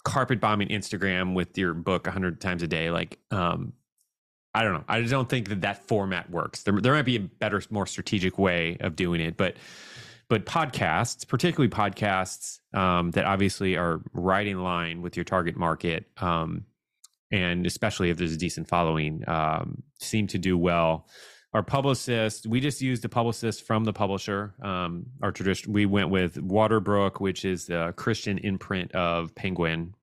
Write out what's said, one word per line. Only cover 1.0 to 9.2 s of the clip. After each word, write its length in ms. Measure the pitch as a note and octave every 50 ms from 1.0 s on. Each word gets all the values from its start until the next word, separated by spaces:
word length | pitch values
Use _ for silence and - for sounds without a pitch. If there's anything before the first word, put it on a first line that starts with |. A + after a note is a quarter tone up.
| F#2+ G2 F#2 F2+ F#2 F#2 F#2
with 240 | F#2 F2 - - G2+
your 160 | F#2+ F2 D#2+
book 320 | E2+ D#2+ G2 F#2 E2+ -
a 40 | F#2
hundred 300 | F2+ G2+ F#2 F2+ D#2+ -
times 220 | - F#2+ F2+ E2 E2+
a 60 | D#2+
day. 220 | E2+ D#2+ E2 E2
Like, 280 | E2+ E2+ F2 - - - _ -
um, 420 | A2 G2 F2 E2+ F2 F2 F2 - - _ _ _ _ _ _ _ _ _ _ _ _ _ _ _ - A2
I 60 | A2+
don't 80 | G#2 F2
know. 100 | D#2 - -
I 120 | G#2+ A2+
just 120 | A#2 A2+ C3+
don't 160 | C3+ B2+ -
think 200 | C3+ B2 G#2 G2
that 100 | G#2+ F#2
that 260 | F2+ G2+ G2+ - -
format 420 | - A#2 G#2 G2 F#2+ F#2 F2 E2+ -
works. 340 | F2 E2 D2+ - - - -
There, 160 | G2+ G2+ G2+
there 120 | A2 B2+ D3
might 100 | D3+ C3
be 120 | B2+ B2
a 60 | A2
better, 420 | F#2+ F2 - - A2+ G#2 G2+ F#2+ - -
more 160 | G#2+ G#2 F#2+
strategic 540 | - - - - - A2 G2+ F2+ F#2 - -
way 360 | G2 F#2 F2 E2+ E2 E2 E2+ -
of 160 | - F#2 D#2
doing 240 | - F#2 F2 F2 E2